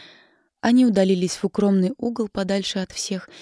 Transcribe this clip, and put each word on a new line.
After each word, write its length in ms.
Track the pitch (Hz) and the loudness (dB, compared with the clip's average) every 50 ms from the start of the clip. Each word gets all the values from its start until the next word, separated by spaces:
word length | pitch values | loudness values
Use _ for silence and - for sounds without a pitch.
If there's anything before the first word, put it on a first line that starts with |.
| - - - _ _ _ _ _ _ _ _ _ | -20 -20 -20 _ _ _ _ _ _ _ _ _
Они 240 | - 226 240 254 254 | 0 2 4 4 4
удалились 520 | 240 196 196 190 190 196 180 180 175 - | 4 4 4 4 2 2 0 0 -2 -4
в 80 | - - | -4 -6
укромный 500 | 190 - - 208 196 196 190 180 190 285 | -4 -2 0 2 2 2 2 2 0 -2
угол 320 | - 233 240 233 240 220 208 | -4 -6 -6 -4 -6 -6 -6
подальше 500 | - 202 190 180 196 202 185 - - 196 | -6 -6 -4 -2 -2 -4 -4 -4 -6 -6
от 140 | 185 - | -6 -6
всех 380 | - - - - 196 180 - - - - | -8 -10 -8 -8 -8 -8 -8 -12 -20 -20